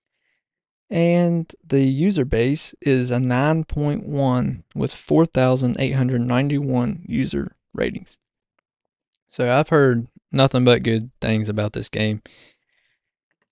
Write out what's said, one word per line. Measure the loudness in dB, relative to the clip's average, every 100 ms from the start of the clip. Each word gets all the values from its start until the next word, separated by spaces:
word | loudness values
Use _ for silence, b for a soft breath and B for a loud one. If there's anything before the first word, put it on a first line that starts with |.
| _ _ _ _ _ _ _ _ -6
And | 0 2 2 2 0 -4 -14 -2
the | 2 2
user | 2 0 0 0
base | 0 0 -2 -6 -6
is | 0 0 0
a | -2
nine | 0 0 0 0
point | -2 -4 -2 -4 -4
one | -2 0 0 -2 -4 -10 -6
with | -6
four | -6 0 2 2
thousand | 2 2 2 0 -2
eight | -2 0
hundred | 0 0
ninety-one | 0 0 0 -2 0 -2 -2 -4 -6
user | -4 -2 -4 -6 _ _
ratings. | -6 -6 -6 -16 _ _ _ _ _ _ _ _ _ _ _ _
So | -4 0
I've | 2 2
heard | 4 4 2 -4 _ _
nothing | 2 2 4 4
but | 4
good | 2 -2 -4 -6
things | -2 -2 -2
about | -4 -4
this | -6 -8
game. | -4 -2 -2 b b b b b b b b _ _ _ _ _